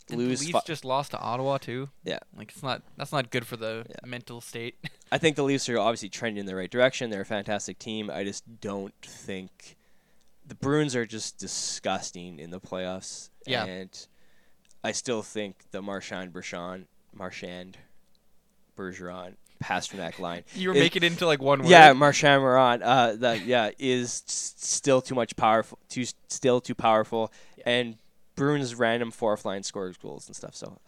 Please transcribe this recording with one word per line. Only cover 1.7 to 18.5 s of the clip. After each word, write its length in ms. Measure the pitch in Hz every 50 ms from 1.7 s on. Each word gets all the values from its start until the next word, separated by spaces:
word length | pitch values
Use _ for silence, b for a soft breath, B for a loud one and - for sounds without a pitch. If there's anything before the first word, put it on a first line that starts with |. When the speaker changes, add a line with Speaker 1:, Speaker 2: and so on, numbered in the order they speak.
| 120 127 135 139 - - -
Speaker 2:
Yeah. 160 | - - - - _ -
Speaker 1:
Like, 160 | - 107 -
it's 100 | - -
not, 200 | 143 131 120 107 - - -
that's 140 | - 139 -
not 200 | 156 143 127 113
good 120 | - 123 117
for 120 | - 123
the 300 | 113 110 110 110 113 117 -
Speaker 2:
Yeah. 80 | - - -
Speaker 1:
mental 340 | 127 123 123 - - 123 117
state. 360 | - - - 117 117 123 - - - - -
<laughs> 160 | _ - _
Speaker 2:
I 80 | - 143
think 160 | 165 160 143
the 80 | 147
Leafs 260 | 139 135 139 127 - -
are 100 | 120 113
obviously 300 | 101 113 117 104 107 95
trending 280 | - - 123 113 104 101
in 80 | 101
the 80 | 98 95
right 160 | 95 92 87
direction. 400 | - 123 123 131 - - 127 113
They're 120 | 107 95
a 20 | 98
fantastic 560 | - 113 101 95 - 104 101 - - 92 -
team. 280 | - 120 110 110 107 101
I 140 | 69 85
just 380 | 98 101 104 - - 117 117 110
don't 340 | - 104 101 101 98 104 - _
think, 720 | - - - - - - 98 92 92 92 _ - - - - _ _ _ - - _ _ _ - _ - - _ -
the 80 | 139 107
Bruins 400 | - - 135 147 151 151 143 123
are 120 | 123 117
just 320 | 107 113 110 - - - -
disgusting 1000 | 190 - - - - - - - - 98 95 95 - - - 90 87 90 87 71
in 120 | 76 85
the 100 | 87 95
playoffs. 720 | - - 104 92 92 90 92 92 - - - - - - _ - -
Speaker 1:
Yeah. 180 | 135 127 120 107
Speaker 2:
And 420 | 95 92 95 95 92 - - - _ _ _ - - - - _ - - _ _ _ - - -
I 80 | 113
still 300 | 104 - - 135 120 110
think 420 | 101 - - 110 104 98 92 _ _ _
the 100 | - 95
Marchand 500 | 98 101 98 95 - - 110 92 92 92
Bergeron, 520 | 82 90 90 - - 90 87 90 92 95 90 _ _ _ _ _
Marchand 640 | - 104 95 92 - - 101 87 90 90 90 95 98 - - _ - - _ _ _ _ _ _ _ - _ _